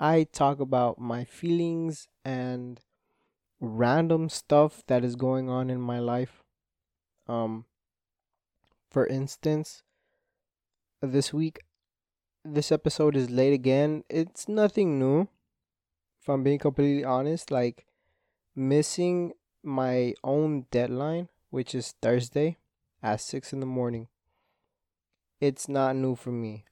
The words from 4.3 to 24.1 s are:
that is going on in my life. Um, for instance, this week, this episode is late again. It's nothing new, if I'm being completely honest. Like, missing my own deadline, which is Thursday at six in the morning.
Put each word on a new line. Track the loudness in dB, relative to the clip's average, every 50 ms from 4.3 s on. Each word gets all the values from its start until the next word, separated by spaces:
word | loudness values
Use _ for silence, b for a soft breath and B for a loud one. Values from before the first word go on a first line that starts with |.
| -6 -8 -4 4 6 6 6 6 2 -6 -4 0
that | 0 2 2
is | 0 -2
going | -2 -2 0 0 -2 -2 -2
on | -4 -4 -2 -2
in | -4 -4
my | -4 -4 -4 -4
life. | -2 -2 -2 -2 -4 -6 _ _ _ _ _ _ _ _ _ _ _ _ _ _ _ _ _ _ _ -8
Um, | -4 -4 -4 -4 -6 -8 -12 _ _ _ _ _ _ _ _ _ _ _ _ _ _ _ _ _ _ _ _ _ _ _ _ _
for | 0 0 0
instance, | 0 0 -4 -4 -6 -10 -6 -2 -2 -2 -2 -2 -6 -12 -20 _ _ _ _ _ _ _ _ _ _ _ _ _ _ _ _ _ _ _ _ _ _ _ -8
this | -6 -2 0 0 0 0 -2
week, | -4 -4 -4 -6 -10 -20 _ _ _ _ _ _ _ _ _ _ _ _ _ _ _ _
this | -4 -2 -2 0 2 0
episode | 0 2 -2 0 2 2 4 4
is | 4 0 0
late | 2 2 4 4 4
again. | 4 4 2 4 4 4 2 0 -2 -6 _
It's | -2 -2 -2 -2 _ -14 -8 -4
nothing | 0 2 2 2 4 2 2 2 2 2
new, | 2 4 4 4 2 0 _ _ _ _ _ _ _ _ _ _ _ _ _ _ _ _ _ _
if | _ -2
I'm | -2 0 2
being | 2 2 2
completely | 2 0 2 4 2 2 2 2 0
honest. | 0 0 0 0 0 -2 -4 -4 -2
Like, | 0 0 0 0 -2 -6 _ _ _ _ _ _ _ _ _ _ _ _ _ _ _
missing | -4 0 2 4 4 2 2 0 0 0 2 2 0 -2 -4 -6 _ _ _ _ _ _
my | -6 -4 -2 0 0 0 0 0 0 -2 -4 -4
own | -2 0 2 2 2 0 -2 -4 _
deadline, | 0 0 0 0 -2 -4 -4 -4 -4 -4 -6 -8 _ _ _ _
which | -6 -6 -6 -4 -6
is | -8 -8 -8 -12 _
Thursday | 0 2 2 2 0 -2 -2 0 0 0 -2 _ _ _ _ _ _ _ _ _ -4
at | -2 -2 -2
six | -4 -8 -10 -10 -10 -8 -8
in | -8
the | -6
morning. | -6 -4 -4 -4 -4 -4 -8 -12 -14